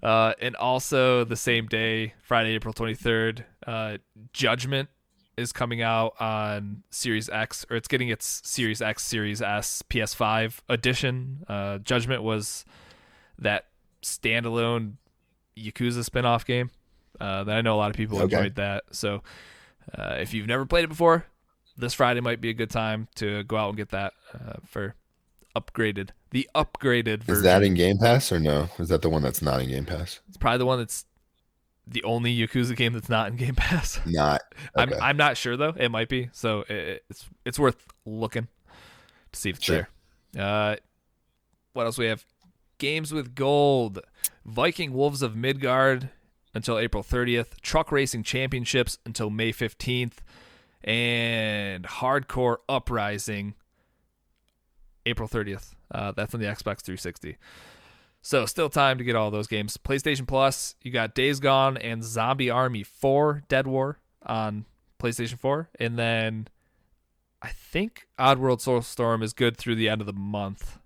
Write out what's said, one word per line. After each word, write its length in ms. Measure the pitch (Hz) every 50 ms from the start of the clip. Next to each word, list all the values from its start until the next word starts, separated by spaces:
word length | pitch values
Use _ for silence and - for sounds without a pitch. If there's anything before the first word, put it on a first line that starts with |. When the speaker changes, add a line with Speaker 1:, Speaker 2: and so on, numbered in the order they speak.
| -
Speaker 1:
Uh, 300 | 113 110 113 113 113 107 -
and 160 | - 123 117
also 680 | - - 123 127 127 127 - - 135 131 131 127 123 120
the 120 | 113 120
same 300 | 110 - - 120 117 113
day, 480 | 110 - 110 110 113 113 113 110 110 - _
Friday, 300 | _ - 123 117 113 110 110
April 180 | 110 - 110 110
twenty-third, 720 | - 117 113 110 - - 120 113 113 113 113 110 113 113 - _ _ -
uh, 320 | - 117 113 110 110 104 101 _ _ _ 107 107 120
Judgment 580 | _ - 135 120 113 123 123 131 139 135 135 143 _ _ _ _ _ _ _ _ _ -
is 140 | 120 120
coming 300 | - - 127 117 117 117
out 320 | 117 113 113 113 113 113 - -
on 640 | 117 110 110 107 107 107 104 104 104 101 101 113 - _
Series 380 | - - - 127 110 110 107 -
X, 360 | - 107 110 107 - - - -
or 40 | 117
it's 120 | 117 113 -
getting 220 | - 127 127 120
its 320 | 113 - - - - - -
Series 340 | - - - 123 110 107 107
X, 220 | 117 107 107 - -
Series 380 | - - 113 104 104 104 104
S, 400 | 120 101 104 107 104 - - -
P 200 | - _ - 120
S 120 | 110 101 -
five 480 | - 120 107 110 110 113 110 113 - _ _
edition. 760 | 127 117 113 123 127 - - 135 123 127 127 131 135 139 165 -
Uh, 320 | 101 101 98 101 101 98
Judgment 420 | 101 - 131 123 113 120 131 123
was 420 | 101 110 110 110 104 - - - - _ - - - - - _ _ _ _ _ _ _ _ -
that 260 | - 107 104 98 - _ _ _ _ _ _ _ -
standalone 920 | - - - - 117 113 117 117 117 113 117 117 117 120 117 113 107 104 - _ _ _ _ _ _ _ _ _ _ _ 110
Yakuza 460 | 107 107 - - 120 120 120 120 117
spin-off 420 | - - 127 123 123 117 117 -
game, 240 | - 123 123 123 123 _ _ _ _ _ _ _ _ _ -
uh, 240 | - 101 98 95 101
that 120 | 104 107 113
I 40 |
know 120 | 117 113 110
a 20 | 107
lot 100 | 104 107
of 60 | 107
people 220 | - 110 107 107 98
Speaker 2:
Okay. 140 | 98 98 104 92
Speaker 1:
enjoyed 180 | 95 98 98
that. 280 | - 101 101 98 101 - _
So, 320 | - - - 101 101 101 - - - - - - - - - _ _ _ _ - - -
uh, 200 | 50 - - 64
if 140 | 87 - -
you've 140 | 110 104 107
never 180 | 120 131 135
played 180 | 127 - 170 170
it 60 | 160
before, 360 | 160 156 170 170 165 170 165 - _ _ _ _ _ _ _ _ _ -
this 160 | 120 123 -
Friday 240 | - 139 123 123 120
might 200 | 123 123 120 117
be 80 | 107 113
a 40 | 113
good 160 | 110 117 110
time 380 | - 120 113 110 107 110 110 - _
to 280 | - 113 104 104 104 101
go 120 | - 110 110
out 120 | 107 101
and 80 | 104 107
get 120 | 104 -
that, 240 | - 95 98 98 - _ _ - -
uh, 240 | 120 123 117 - - -
for 280 | - - - 101 98 - _ _ _ _ _ _ _ _ _ _ _ _
upgraded, 540 | 117 - - - - 117 107 101 101 98 98 - _ _ _
the 160 | - 127 135 - _
upgraded 640 | 151 156 - _ - - 135 120 120 113 113 107 107 113
version. 120 | 117 104
Speaker 2:
Is 80 | 104 98
that 180 | 92 90 95 101
in 120 | 98 92
Game 220 | 87 87 90 101 98
Pass 320 | 117 117 120 127 131 -
or 80 | 95 85
no? 300 | 78 76 73 73 73 82 - -
Is 100 | 85 85
that 120 | 92 78 76
the 60 | 82
one 120 | 80 80
that's 200 | 73 65 60 -
not 200 | - 76 65 65
in 80 | 65 65
Game 160 | 65 65 73
Pass? 340 | 82 87 78 82 85 - - _ _
Speaker 1:
It's 100 | - -
probably 200 | - 117 117 123
the 60 | 127
one 140 | 127 131 127
that's 260 | 120 110 - - - _ _ _ _ _ _ _ _ _ _ _ _ _ _ _ _
the 180 | - 120 123 -
only 300 | 107 117 117 120 120 120
Yakuza 400 | 120 113 110 - 131 120 120 123
game 180 | 107 123 117 117
that's 160 | 117 107 -
not 180 | 120 110 110 101
in 60 | 113
Game 180 | 120 127 120 127
Pass. 440 | - - - 175 170 - - - - -
<laughs> 20 | 82
Speaker 2:
Not. 340 | 85 80 73 73 73 71 - _ - - - 135 _
Speaker 1:
I'm, 140 | - 123 127
Speaker 2:
Okay. 100 | - -
Speaker 1:
I'm 180 | 117 127 143 147
not 200 | 151 147 127 -
sure 180 | - 123 120 127
though. 160 | 147 156 160 -
It 120 | 131 120
might 160 | 117 113 113 113
be. 200 | 135 127 123 120
So 300 | - - - 117 107 104 - -
it, 340 | 104 101 82 78 95 - _ _
it's, 200 | - - - - - _ _
it's 140 | - 151 -
worth 260 | 147 131 120 _ _ _ - _ _
looking 420 | - 107 110 113 107 - 120 117 117 _ _ _ _ - - - - - - - _ _ _ _ _ -
to 60 | -
see 100 | - 101
if 60 | 90 -
it's 80 | -
Speaker 2:
Sure. 220 | - 82 80 87 - - _ _ _ _ _ _ _
Speaker 1:
there. 120 | - - 98
Uh, 320 | 101 104 107 107 107 107 - _ _ _ _ _ _ _ _ _ _ _ _ _ _ _ _ _ _ _
what 120 | 127 120
else 120 | 117 113 -
we 60 | 120 113
have? 180 | 110 110 - _ _ _ _ _ _ _ _ _ _ _
Games 340 | - 139 151 160 160 147 156
with 220 | 156 139 120 123
Gold, 640 | 131 135 135 143 147 143 143 139 131 120 110 98 95 - _ _ _ - - _ _ _
Viking 480 | 107 110 113 131 175 175 - 175 147 127
Wolves 280 | 127 139 147 143 135
of 140 | 139 120 107
Midgard 720 | 110 117 135 139 139 139 131 127 131 131 135 131 127 131 131 - _ _ _ _ _ _ _ _
until 240 | 113 110 - 117 110
April 240 | 113 117 - 104 98
thirtieth, 580 | - - 123 120 123 120 117 117 - - -
Truck 300 | _ - - 156 160 -
Racing 320 | - 143 139 127 - 117 107
Championships 760 | - - 127 131 131 135 127 120 - - 131 120 - - - _
until 240 | 117 110 - 117 107
May 220 | 104 107 117 113
fifteenth, 720 | 107 - 120 110 - _ - - 123 123 123 120 - - - - - - - - - - _ _ _ _ -
and 1000 | - 110 117 120 120 120 120 117 117 117 113 110 110 107 104 104 98 95 90 90
Hardcore 720 | - - - - 127 135 143 131 _ - 127 127 123 120 - _ -
Uprising 840 | 135 131 120 - 123 113 104 104 104 101 - - 107 101 101 101 101 _ _ _ _ _ _ _ _ _ _ _ _ _ _ _ _ _ _ _ _ _ _ _ _ _ - - _ _ _
April 220 | 117 120 113 113 107
thirtieth. 480 | - 113 104 101 98 98 - - - - _ _
Uh, 200 | - - - 101
that's 220 | 95 - 104 104 -
on 60 | 117
the 60 | 110 101
Xbox 340 | 104 - - - 101 -
three 160 | - - 92 90
sixty. 400 | - 90 87 - - 76 73 _ _ - - - - - - - - - - _ _ _ _ _
So 240 | _ - - 135 113
still 240 | - - - 165 147
time 280 | - 151 139 135 131 127
to 60 | 123
get 120 | 123 120 113
all 140 | 110 107
those 160 | 104 107 104 -
games. 280 | - 107 104 110 - -
PlayStation 480 | _ - 139 139 - 156 147 135 131
Plus, 500 | 123 131 131 135 135 131 - - - - _
you 100 | _ 123
got 220 | 123 123 113 110 -
Days 260 | - 131 139 147 139
Gone 340 | 135 139 135 135 135 135 135 131
and 260 | - 113 117 113 113
Zombie 460 | 113 113 117 113 120 135 135 131 123
Army 340 | 117 123 131 127 123 107 98
four, 600 | - _ - - 135 135 143 147 151 147 147 139 _
Dead 180 | 143 131 135 135
War 320 | 131 135 131 139 147 _ _ _ _ _ -
on 400 | - 113 113 110 107 104 104 107 _ _ _ _ _ _ _
PlayStation 400 | - 120 117 - 120 113 123 123
four. 320 | - 135 139 151 160 - _ -
And 220 | 120 117 117 117
then 480 | 117 117 117 113 113 110 110 110 110 - _ _ _ _ _ _ _ _ _ _ _ _ _ _ _ _ _ _
I 80 | - -
think 580 | - - - - - 170 196 226 _ - - _ _ -
Oddworld 460 | 131 131 135 127 131 131 127 117 -
Soulstorm 580 | - 127 120 117 - - - 123 117 113 113 113
is 100 | 107 -
good 240 | - 127 117 117 -
through 180 | - - 117
the 140 | 113 113 107
end 100 | 107 110
of 80 | 107 101
the 60 | 98
month. 680 | 98 98 101 104 104 101 98 98 - - - - - _